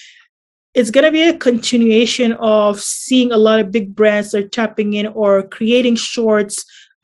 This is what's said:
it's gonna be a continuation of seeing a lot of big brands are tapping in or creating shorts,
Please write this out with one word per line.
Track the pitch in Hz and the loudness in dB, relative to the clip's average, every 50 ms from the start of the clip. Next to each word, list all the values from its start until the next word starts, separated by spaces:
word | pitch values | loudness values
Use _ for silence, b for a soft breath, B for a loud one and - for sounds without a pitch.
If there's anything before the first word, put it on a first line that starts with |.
| B B B B B B _ _ _ _ _ _ _ _ - | B B B B B B _ _ _ _ _ _ _ _ -2
it's | 254 233 220 | -2 -2 2
gonna | 214 269 302 311 | 2 4 4 4
be | 302 311 320 | 2 4 2
a | 339 330 | 2 2
continuation | 330 - 262 240 226 - - 247 233 233 226 214 226 240 233 - - 240 226 226 | 2 0 0 0 0 -2 -2 0 2 2 4 4 2 2 0 0 -2 -2 -2 -2
of | - 233 220 214 214 208 208 202 202 | -2 0 0 2 2 2 0 -2 -4
seeing | - - - - - - 262 254 247 247 | -8 -10 -10 -10 -4 0 0 2 2 2
a | 233 | 2
lot | 220 214 220 220 220 | 2 4 4 4 2
of | 208 190 | 0 0
big | 196 233 196 196 196 | -2 -4 -4 -4 -2
brands | 208 214 214 208 208 208 208 - | 0 2 2 2 0 -4 -4 -4
are | 202 202 | -4 -4
tapping | 202 - 247 226 214 220 220 214 208 208 | -4 -4 -6 -6 -4 -4 -4 -4 -4 -4
in | 208 208 | -4 -6
or | 214 208 220 208 202 196 196 196 | -6 -4 -2 0 2 2 2 0
creating | 196 - - 226 220 240 254 247 240 233 | -4 -10 -6 -2 0 2 2 2 2 0
shorts, | 226 - - - 247 226 220 214 208 202 208 - - - B B B B B B B | -2 -4 -6 -6 -2 0 0 2 0 0 -4 -8 -12 -14 B B B B B B B